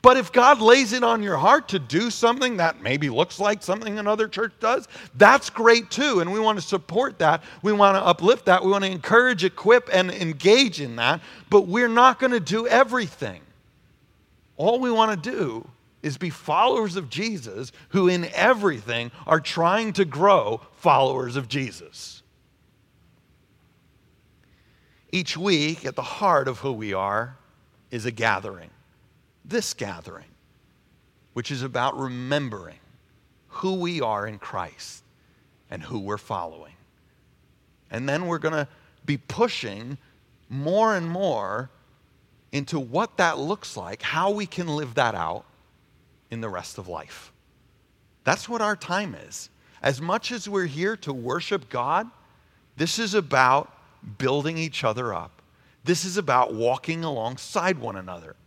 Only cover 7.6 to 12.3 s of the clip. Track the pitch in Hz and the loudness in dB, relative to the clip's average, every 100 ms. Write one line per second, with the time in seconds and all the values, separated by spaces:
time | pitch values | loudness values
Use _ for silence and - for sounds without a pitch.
7.6 | 202 208 202 190 175 170 180 254 - 180 | 0 6 6 6 2 4 4 4 4 4
8.6 | 185 202 190 180 - 220 254 208 180 - | 4 2 0 -4 4 6 6 2 0 0
9.6 | 202 240 247 185 185 - 170 147 180 233 | 6 6 6 2 2 -2 -6 2 6 6
10.6 | 269 156 139 117 120 165 - - - 202 | 6 -2 -8 0 0 0 -4 -20 4 4
11.6 | 190 208 240 226 254 240 262 | 4 0 2 6 6 6 0